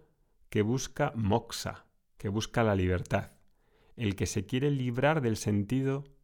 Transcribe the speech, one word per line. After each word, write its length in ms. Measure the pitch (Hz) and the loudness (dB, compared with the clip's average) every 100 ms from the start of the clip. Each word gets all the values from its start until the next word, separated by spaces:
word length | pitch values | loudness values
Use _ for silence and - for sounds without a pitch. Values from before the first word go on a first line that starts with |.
| - _ _ _ _ | -16 _ _ _ _
que 100 | 110 | 0
busca 520 | 104 131 - - 143 113 | 0 0 -4 -2 -2 0
moksha, 680 | 101 113 - - - - - _ _ - | 2 2 0 -8 -8 -10 -16 _ _ -8
que 100 | 110 | -4
busca 340 | 107 - 123 | -2 0 2
la 120 | 110 | 4
libertad, 580 | 98 90 90 - 98 - - _ _ _ _ _ - | 4 2 0 0 -2 -2 -14 _ _ _ _ _ -4
el 200 | 107 98 | -4 -2
que 100 | 95 | -2
se 200 | 104 95 | -4 -2
quiere 240 | 127 147 | 0 0
librar 500 | 139 123 120 139 160 | 0 -2 2 2 4
del 160 | 117 107 | 2 0
sentido 680 | 110 104 101 127 135 139 139 - | 0 0 2 0 0 -2 -8 -20